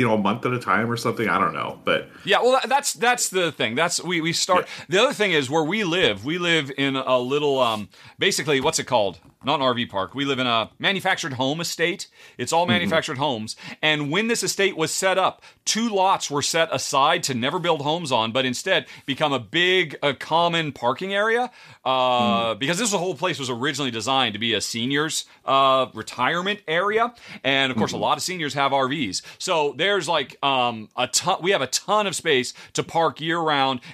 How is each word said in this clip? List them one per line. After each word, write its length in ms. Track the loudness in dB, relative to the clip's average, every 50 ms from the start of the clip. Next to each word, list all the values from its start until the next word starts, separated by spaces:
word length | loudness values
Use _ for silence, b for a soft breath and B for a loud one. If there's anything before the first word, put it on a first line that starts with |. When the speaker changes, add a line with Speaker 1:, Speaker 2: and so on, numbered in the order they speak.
| 2
Speaker 1:
know, 80 | 4 2
a 40 | 2
month 280 | 2 0 0 0 -2
at 60 | -2 -2
a 40 | -2
time 320 | 0 0 2 2 2 0
or 60 | -2
something." 320 | -2 -2 -2 -2 0 0 0
I 100 | 2 2
don't 140 | 2 0 0
know, 260 | -4 -6 -8 -8 -6 -2
but 240 | 0 0 0 0 -4 B B B
Speaker 2:
Yeah, 160 | 0 2 4
well, 180 | 4 4 4 2 2
tha-, 60 | 2
that's, 260 | 0 0 0 -2 -4
that's 340 | 0 2 2 2 2 0 -2
the 240 | 0 0 0 0 -2
thing. 220 | -2 -2 -2 0
That's, 280 | 0 0 0 0 -4 -4
we, 200 | -2 -2 -2 -2
we 100 | -2 -2
start, 340 | -2 0 2 2 2 2
Speaker 1:
Yeah. 180 | 0 -8 -14 -8 -2
Speaker 2:
the 140 | 2 2 4
other 100 | 2 2
thing 200 | 0 0 2 2
is 180 | 2 2 2
where 120 | 0 0 0
we 200 | 0 0 -2 0
live, 400 | 0 2 2 2 2 2 0 -4
we 140 | -4 -4 -2
live 340 | 0 2 2 2 0 -2 -2 -2
in 180 | -2 0 0
a 220 | -2 0 2 2 2
little, 420 | 2 2 0 0 2 2 4 4
um, 300 | 4 2 2 -2 -6 -10 B B B B B B
basically, 400 | 0 0 2 0 0 2 2 2 2
what's 160 | 2 0 0
it 60 | -2
called? 340 | 2 2 2 2 2 -2 -6 _ -20 _ _ -2
Not 120 | -2 0
an 60 | 2 2
R 100 | 2 2
V 140 | 0 -2
park. 280 | -2 -2 -4 -4 -4 -4
We 120 | -4 -2
live 120 | -2 0 0
in 80 | 0
a 220 | 2 2 0 0 -2 -6 _
manufactured 540 | -2 -2 -2 0 0 -2 -2 -2 -2 -6 -4
home 280 | -2 -2 -2 -2 -2 -4
estate. 460 | -6 -2 -2 0 -2 -2 -4 -8 -16 B B B B B
It's 160 | B -6 0 2
all 120 | 2 2
Speaker 1:
Mm-hmm. 80 | 4 2
Speaker 2:
manufactured 440 | 0 2 2 0 0 0 0 -4
homes. 400 | -2 -2 -2 -2 -2 -6 -8 -10 B B B B B
And 300 | 0 0 2 2 0 0
when 180 | 0 0 0 0
this 140 | 0 -2 -2
estate 340 | -4 0 0 0 0 2
was 160 | 0 -2 -2 -2
set 240 | 0 0 0 2
up, 260 | 2 0 0 -2 -4 B B B B B
two 240 | -2 -2 0 0 0
lots 420 | 2 2 2 2 2 0 0 -2
were 120 | -2 -2 -2
set 260 | 0 2 2 2 2
aside 520 | 0 -4 -4 0 2 2 4 4 2 2 0
to 80 | -2 -4
never 240 | -2 -2 -2 -2 -2
build 220 | 0 0 0 0
homes 320 | 0 -2 -2 -2 -2 0 0
on, 200 | 2 2 2 0
but 120 | 0 0
instead 400 | 0 -2 -4 -2 0 0 0 0 B B B B
become 260 | -6 -2 0 0 0 0
a 60 | -2
big, 580 | -4 -2 0 0 2 4 4 2 2 0 -4 -2 -2
a 100 | -2 -2
common 600 | -2 -4 0 2 2 4 4 2 0 -2 -4 -6
parking 420 | -2 -2 -2 0 0 -4 -4 -2
area. 360 | 0 0 2 2 0 0 -2 B B B B B B B
Uh, 680 | 0 2 2 4 4 4 4 2 2 2 2 2 0 -2
Speaker 1:
Mm. 40 | -2
Speaker 2:
because 200 | -2 -2 0 0
this 140 | 0 0 0
whole 220 | 0 -2 -2 -4
place 240 | -2 -2 -4 -2 -4
was 100 | -4 -6
originally 420 | -4 -2 -2 -4 -2 -2 -4 -4
designed 440 | -4 -4 -2 0 2 2 2 0 -2
to 40 | -2
be 140 | -2 0 0
a 80 | 0
seniors, 640 | -2 -4 -4 -4 -4 -2 -2 -2 -2 -2 -4 -6 -8 b b b b
uh, 400 | 0 2 4 4 4 4 2 0 -2 -4
retirement 680 | -10 -12 -10 -4 -2 -2 0 0 -2 -2 -4 -6 -6 -4 -4
area. 460 | -2 0 0 0 2 2 0 0 -2 B B B B B B
And 300 | 0 2 2 2 0 0
of 60 | 0
course, 140 | 0 0 -2
Speaker 1:
Mm-hmm. 100 | -2 0
Speaker 2:
a 40 |
lot 120 | 0 0 0
of 40 | -2
seniors 300 | -6 -6 -4 -6 -4 -2
have 220 | 0 0 2 2
R 140 | 2 0 0
Vs. 340 | -2 -2 -4 -4 -4 -6 B B B B
So 340 | -4 -2 0 0 0 0 0
there's 320 | 0 0 0 2 0 0
like, 300 | 0 0 0 -2 -4 -6 -4 -2
um, 460 | 0 2 2 0 0 -2 -4 -10 -12 _
a 100 | -4 -4
ton, 320 | -2 -2 -2 0 0 0 0
we 120 | 0 0 0
have 100 | 0 0
a 40 |
ton 400 | -2 -4 -6 -2 0 0 0 0
of 80 | 0 -4
space 380 | -4 0 2 2 2 2 -2 -6 B B B B
to 80 | -6 -6
park 400 | -2 0 0 0 0 0 -2 -4
year 160 | -4 -2 0
round, 420 | 0 0 2 2 2 0 0 -2 B B